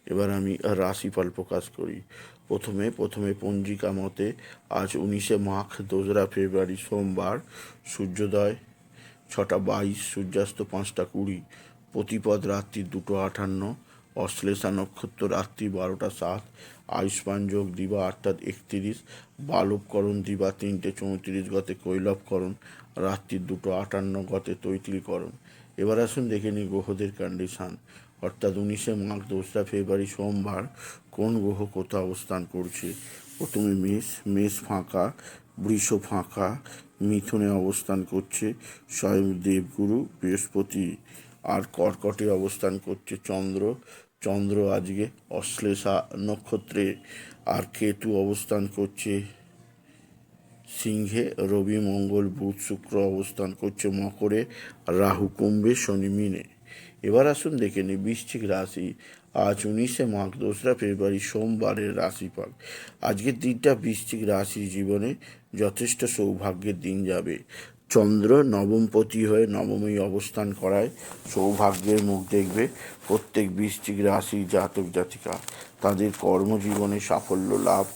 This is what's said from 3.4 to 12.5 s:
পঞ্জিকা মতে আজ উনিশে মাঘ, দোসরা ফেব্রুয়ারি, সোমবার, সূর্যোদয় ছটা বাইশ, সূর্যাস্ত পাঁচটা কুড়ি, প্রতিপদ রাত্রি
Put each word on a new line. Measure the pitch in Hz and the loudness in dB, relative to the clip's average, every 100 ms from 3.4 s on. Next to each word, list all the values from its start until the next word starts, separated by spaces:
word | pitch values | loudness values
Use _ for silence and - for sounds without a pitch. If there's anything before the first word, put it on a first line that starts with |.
পঞ্জিকা | 101 101 98 101 98 | -2 -2 -2 -2 -2
মতে | 95 95 - 104 117 - - - | -2 -4 -2 -4 -4 -12 -20 -6
আজ | - 95 - | -4 -2 -2
উনিশে | 101 101 101 104 101 | -2 -2 0 0 2
মাঘ, | 98 101 - 101 | -2 -4 -10 -4
দোসরা | 95 98 101 - | -2 2 2 2
ফেব্রুয়ারি, | 101 95 95 92 95 | 0 0 2 0 -2
সোমবার, | - 104 98 92 90 117 - - - - - | -4 -2 0 -2 -2 -4 -8 -18 -20 -18 -12
সূর্যোদয় | - 98 92 104 101 101 120 - _ _ - - - - | -6 -4 -2 0 4 2 0 -10 _ _ -20 -20 -20 -6
ছটা | - 98 95 98 | -2 2 2 2
বাইশ, | 107 101 101 - | 0 0 -2 -6
সূর্যাস্ত | 101 92 98 101 - 101 | -6 -2 0 0 -4 -6
পাঁচটা | 95 101 - 90 | -4 -4 -4 -4
কুড়ি, | 98 101 92 - - - - _ | -2 -4 -4 -10 -20 -20 -20 _
প্রতিপদ | - 104 113 110 104 | -6 -4 -2 2 2
রাত্রি | 95 | 0